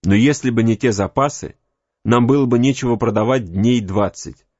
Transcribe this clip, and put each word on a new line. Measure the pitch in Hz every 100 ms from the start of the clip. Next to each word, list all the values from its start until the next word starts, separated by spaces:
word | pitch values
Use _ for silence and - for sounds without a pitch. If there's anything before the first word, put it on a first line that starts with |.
Но | 87
если | 101 131 147 131
бы | 113
не | 113 110
те | 127
запасы, | 104 98 - 139 - - - _ _ _ _
нам | 110 120 120
было | 143 131
бы | 117
нечего | 127 135 127 113
продавать | 113 107 110 131 98
дней | 90 110 123
двадцать | 98 95 98 - - - _